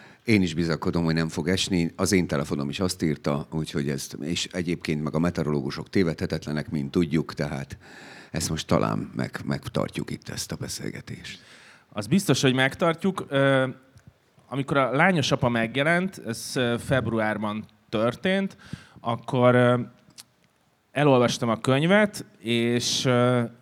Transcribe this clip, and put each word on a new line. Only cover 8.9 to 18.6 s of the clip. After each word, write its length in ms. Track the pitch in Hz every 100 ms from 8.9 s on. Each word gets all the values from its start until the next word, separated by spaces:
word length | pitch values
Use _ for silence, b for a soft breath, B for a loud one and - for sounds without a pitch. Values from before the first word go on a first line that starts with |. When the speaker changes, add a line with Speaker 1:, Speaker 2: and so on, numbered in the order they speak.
| 53 - 58
Speaker 1:
meg, 240 | 62 -
megtartjuk 680 | - 69 - - 50 - -
itt, 180 | - -
ezt 240 | - -
a 40 | -
beszélgetést. 840 | - - - - - - - - B B B B B
Speaker 2:
Az 180 | - 104
biztos, 360 | 190 202 127
hogy 120 | 139
megtartjuk. 720 | 127 131 - 175 160 190 185 -
Ö, 400 | 139 139 135 131 127 _ - - - _ _ -
amikor 280 | 139 135 143
a 140 | 123
Lányos 400 | 135 185 170 120
Apa 180 | 143 123
megjelent, 720 | 117 113 131 151 175 185 - -
ez, 240 | 113 -
ö, 200 | 139 120 120
februárban 840 | - 135 104 113 107 107 107 107 - _ _
történt, 680 | 107 117 120 185 190 196 -